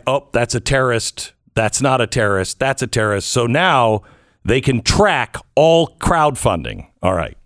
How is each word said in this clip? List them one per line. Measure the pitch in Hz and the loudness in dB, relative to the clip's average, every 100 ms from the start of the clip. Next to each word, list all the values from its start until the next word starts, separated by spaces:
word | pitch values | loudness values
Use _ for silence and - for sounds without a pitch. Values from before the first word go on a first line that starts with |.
| 127 | -2
"Oh, | 139 - | -4 -2
that's | 117 120 123 | -2 -2 -2
a | |
terrorist. | - 135 131 113 - - - _ _ | -2 0 0 -2 -4 -10 -14 _ _
That's | - 107 - | -2 -2 0
not | 135 131 | 0 0
a | 113 | 0
terrorist. | 127 104 98 95 - | 0 0 0 -2 -2
That's | 135 135 | -2 -2
a | 120 | -4
terrorist." | 117 107 98 - | -2 0 -2 -2
So | 127 117 | -2 0
now | 147 185 139 117 104 - - _ _ | 2 2 2 2 0 -6 -20 _ _
they | - 127 | -2 0
can | 139 120 | 0 -2
track | - - 208 143 117 - - | 0 2 2 2 -4 -8 -4
all | 135 160 165 160 - | 2 4 4 2 -2
crowdfunding. | - 170 151 131 117 85 60 50 - _ | 0 2 2 0 -2 -2 -4 -12 -16 _
All | 92 | -2
right. | 90 64 - | -2 -4 -10